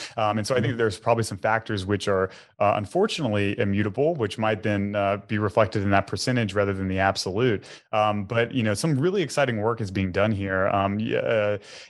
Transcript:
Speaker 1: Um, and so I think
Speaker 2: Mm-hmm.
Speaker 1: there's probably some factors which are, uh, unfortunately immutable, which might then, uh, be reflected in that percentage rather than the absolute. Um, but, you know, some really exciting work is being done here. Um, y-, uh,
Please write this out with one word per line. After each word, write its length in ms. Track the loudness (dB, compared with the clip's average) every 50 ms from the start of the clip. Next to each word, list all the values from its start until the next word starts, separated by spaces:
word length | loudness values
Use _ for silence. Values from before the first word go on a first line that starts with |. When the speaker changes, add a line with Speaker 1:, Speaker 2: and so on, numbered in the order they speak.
| -14 -10 -4 -2
Speaker 1:
Um, 180 | 0 0 0
and 100 | 0 -2
so 80 | 0 0
I 60 | 0
think 120 | 0 0 0
Speaker 2:
Mm-hmm. 40 |
Speaker 1:
there's 220 | 0 0 0 -2 -2
probably 260 | 0 0 2 2 0
some 140 | -4 -4 -4
factors 480 | 0 0 0 0 0 -2 -4 -4 -2
which 220 | -2 -2 -2 0 0
are, 200 | 0 2 0 0 -4 -10 -20 -12 _ 0
uh, 160 | 2 2 2
unfortunately 800 | 0 -2 -2 0 0 0 0 0 -2 -2 -2 0 0 0 0 0 0
immutable, 560 | 0 0 0 0 0 0 0 0 0 0 0
which 220 | 0 -2 -4 -2
might 260 | -2 0 0 0 0 0
then, 340 | 0 0 0 0 -2 -2
uh, 200 | 0 0 0 0 -2 -2
be 120 | -4 -2 0
reflected 440 | 0 2 4 4 4 4 2 0 2
in 60 | 4 4
that 140 | 4 2
percentage 460 | 2 -4 -4 -2 0 0 0 0 0 2
rather 220 | 0 2 0 0
than 140 | -2 -2 -2
the 100 | 0 2
absolute. 640 | 2 2 2 0 -2 -4 -2 0 2 2 0 0 -4 -10 -20 -20 _ _ 0
Um, 320 | 0 2 2 0 -2 -4
but, 260 | -2 0 0 0 0 0
you 100 | 0 0
know, 120 | 0 0
some 260 | 0 0 0 0 2
really 220 | 2 0 0 0 -2
exciting 400 | -2 0 0 0 0 0 0 0
work 180 | -2 -2 -2
is 100 | -4 -4
being 220 | -2 -2 -2 0 2
done 180 | 2 2 2
here. 380 | 2 0 -2 -2 0 0 0 2
Um, 300 | 2 2 2 2 0 -2
y-, 160 | -2 -2 -2
uh, 420 | 0 0 2 2 2 2 0 -2 -4 -6 -12 -20 -20 -16